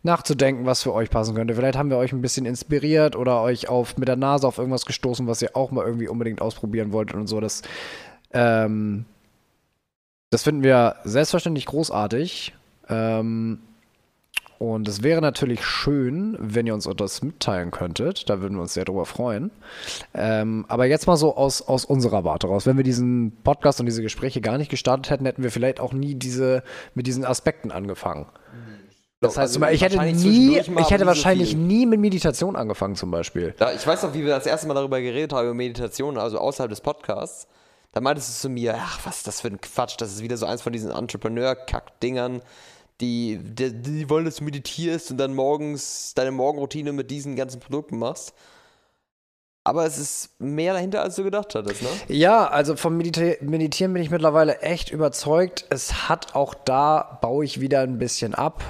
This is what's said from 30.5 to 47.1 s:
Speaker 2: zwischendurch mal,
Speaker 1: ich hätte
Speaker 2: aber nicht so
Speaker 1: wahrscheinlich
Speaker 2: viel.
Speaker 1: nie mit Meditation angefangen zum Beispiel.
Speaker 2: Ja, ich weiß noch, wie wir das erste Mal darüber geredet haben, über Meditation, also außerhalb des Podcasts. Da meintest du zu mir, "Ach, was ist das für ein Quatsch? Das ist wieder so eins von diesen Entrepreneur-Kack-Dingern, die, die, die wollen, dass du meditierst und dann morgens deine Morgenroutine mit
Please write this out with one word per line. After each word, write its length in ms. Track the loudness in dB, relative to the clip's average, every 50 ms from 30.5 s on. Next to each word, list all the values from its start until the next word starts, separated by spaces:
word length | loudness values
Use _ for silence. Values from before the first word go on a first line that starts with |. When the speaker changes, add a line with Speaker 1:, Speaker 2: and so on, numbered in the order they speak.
| 6
Speaker 2:
zwischendurch 160 | 4 2 2
mal, 100 | 2 2
Speaker 1:
ich 80 | 4 4
hätte 120 | 6 6
Speaker 2:
aber 80 | 6 4
nicht 100 | 4 4
so 20 | 4
Speaker 1:
wahrscheinlich 220 | 4 4 4 4 2
Speaker 2:
viel. 80 | 2 2
Speaker 1:
nie 280 | 2 4 4 6 6
mit 120 | 6 6 6
Meditation 540 | 4 4 2 4 2 0 2 2 -2 -2 -2
angefangen 400 | -4 -4 -4 -2 -2 -2 -4 -2
zum 160 | -4 -4 -2
Beispiel. 420 | -2 -2 -2 -2 -4 -4 -4 -4 0 0
Speaker 2:
Ja, 140 | 0 0
ich 120 | 0 -2 0
weiß 200 | 0 0 0 0
noch, 100 | -4 -2
wie 60 | -2 0
wir 40 | 0
das 180 | 0 0 2
erste 220 | 0 -2 -2 -2 -2
Mal 60 | -2
darüber 260 | -2 0 0 -2 -2
geredet 320 | -2 -2 -2 -4 -4 -2
haben, 140 | 0 0 0
über 80 | 0 -2
Meditation, 600 | -2 -4 -6 -4 -6 -8 -6 -4 -4 -4 -2 -2 -2
also 200 | -2 -2 -2 0
außerhalb 320 | -2 -2 -2 -2 -6 -6
des 100 | -6 -6
Podcasts. 680 | -6 -6 -6 -4 -6 -6 -4 -4 -6 -8 -10 -18 -20 _ _ _ _ _ _ _ _ _
Da 100 | _ 0
meintest 280 | 0 0 0 0 -4 -8
du 100 | -8 -6
zu 60 | -6 -6
mir, 280 | -4 -2 -2 -2 -2 -2
"Ach, 220 | -6 -8 -8 -8 -10
was 140 | -10 -10 -8
ist 80 | -10
das 140 | -10 -10 -6
für 80 | -6 -6
ein 120 | -6 -8
Quatsch? 360 | -12 -6 -4 -4 -4 -4 -6 -8
Das 140 | -8 -8
ist 100 | -8 -10
wieder 140 | -6 -6 -4
so 100 | -4 -2
eins 160 | -4 -4 -4
von 100 | -4 -6
diesen 200 | -6 -4 -6 -6
Entrepreneur-Kack-Dingern, 1500 | -6 -6 -6 -6 -8 -6 -6 -4 -2 0 -2 -2 -2 -4 -6 -6 -6 -6 -6 -10 _ _ -4 -2 0 -2 -2 -4 -4 -8 -12 -16 -20 -20 -20 -20 -20 -20 _ _ _ -6
die, 360 | -4 -2 -2 -2 -2 -4 -4 -6
die, 300 | -10 -12 -6 -4 -4 -4 -4 -6
die 260 | -6 -6 -6 -4 0 0
wollen, 160 | 0 2 2
dass 120 | 0 -4
du 80 | -4 -8
meditierst 680 | -6 -8 -8 -10 -8 -8 -4 -2 -2 -2 -4 -6 -6
und 80 | -2 -2
dann 160 | -2 -2 0
morgens 800 | 0 2 2 0 0 -2 -6 -6 -8 -8 -10 -10 -10 -10 -4 -2
deine 160 | 0 0 0
Morgenroutine 640 | 0 0 0 0 0 -2 -6 -6 -6 -6 -6 -4
mit 180 | -4 -4 -6 -6